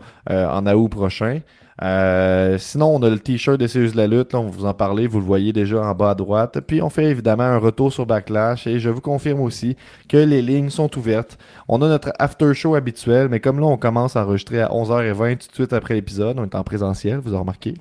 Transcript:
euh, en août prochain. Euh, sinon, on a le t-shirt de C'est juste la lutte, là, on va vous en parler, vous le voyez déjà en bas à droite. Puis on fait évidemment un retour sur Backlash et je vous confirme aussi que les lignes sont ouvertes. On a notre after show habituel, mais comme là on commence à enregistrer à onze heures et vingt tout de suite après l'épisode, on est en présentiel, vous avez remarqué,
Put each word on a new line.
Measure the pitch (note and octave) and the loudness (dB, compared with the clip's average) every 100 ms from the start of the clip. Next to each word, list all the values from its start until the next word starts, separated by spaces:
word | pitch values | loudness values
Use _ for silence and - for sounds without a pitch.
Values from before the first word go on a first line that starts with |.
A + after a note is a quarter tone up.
| - - - | -8 -12 -4
euh, | F#2+ F2 | 0 0
en | E2+ G2+ | 0 2
août | G#2 A2+ | 2 2
prochain. | G#2 G2 - A2 D3+ - _ _ - | 0 -4 -2 -4 -4 -10 _ _ -8
Euh, | F#2 F#2+ F#2+ F#2 F#2+ F#2 F#2+ F#2+ | -2 2 2 2 4 4 2 0
sinon, | - C#3+ D#3 D3+ | -2 0 2 4
on | |
a | A#2 | 2
le | G#2+ | 2
t-shirt | - A#2+ - C#3 | -2 -2 0 2
de | A#2+ | 0
C'est | B2+ | 0
juste | A#2 A2+ | 0 2
la | G#2+ | 2
lutte, | A#2 B2+ | 2 0
là, | B2 | -2
on | A2 | -4
va | |
vous | F#2 G2+ | -4 -4
en | |
parler, | G2 G2 G2+ A#2+ | -2 -2 0 0
vous | G#2+ | -2
le | F#2 | 0
voyez | G2 G#2 | 0 2
déjà | G#2+ G2+ A2 | 0 0 0
en | G#2+ | -2
bas | F#2+ G#2 | 0 0
à | G2 | 0
droite. | F#2+ G#2 A#2+ C#3+ - | 0 0 0 -4 -4
Puis | D#3 | -2
on | D#3+ | -2
fait | - | 0
évidemment | D#3 C3 A2+ A2 | 0 2 0 0
un | B2+ A#2+ | 2 2
retour | A2+ A2 C#3 | 2 2 -2
sur | C3 A#2 | -2 -2
Backlash | A2 G2 G#2+ A2+ A#2+ A#2 | -2 -2 -2 0 -2 -4
et | A#2 | -2
je | A#2 | -2
vous | A#2 | -4
confirme | C#3+ C#3 D3+ C#3 | -4 -4 -2 -2
aussi | B2 - A#2+ C3 - - - | -2 -4 -6 -6 -12 -20 2
que | D3 | 4
les | D#3 C#3+ | 6 4
lignes | A#2+ C#3 C#3+ | 2 0 -2
sont | C#3 D3+ C3 | -2 -4 -2
ouvertes. | A2+ A2 A#2 - - - - | -2 -2 -2 -12 -20 -16 -2
On | A#2 | 2
a | D#3 | 2
notre | D3+ - - | 2 -2 -2
after | C#3+ - D3 | -2 2 2
show | C3+ E3 D3+ | 4 2 0
habituel, | B2+ - A#2 B2 C3+ | 0 -4 2 4 4
mais | A#2 | 2
comme | C3+ C#3 | 0 2
là | D3+ | 2
on | C3+ | 2
commence | A#2+ A#2 B2 A#2+ | 0 0 0 0
à | |
enregistrer | G2+ G2 - A#2+ | 0 -2 -2 -2
à | A2 | 0
onze | A2+ A2 | -2 0
heures | A#2+ | 0
et | A2+ | 0
vingt | G2+ A#2 B2 | 0 -2 -2
tout | - | -6
de | |
suite | - B2+ | -4 -2
après | A#2 - A2 | -2 -2 -4
l'épisode, | F#2+ G2+ G#2 B2+ | -4 -4 -2 -2
on | G2+ | -4
est | F#2+ | -6
en | |
présentiel, | F#2+ G#2 G2 F#2+ G2+ C3+ | -6 -2 -2 -2 -4 -4
vous | B2 | -4
avez | F#2+ | -4
remarqué, | F#2+ F#2+ A2 - | -4 -6 -8 -6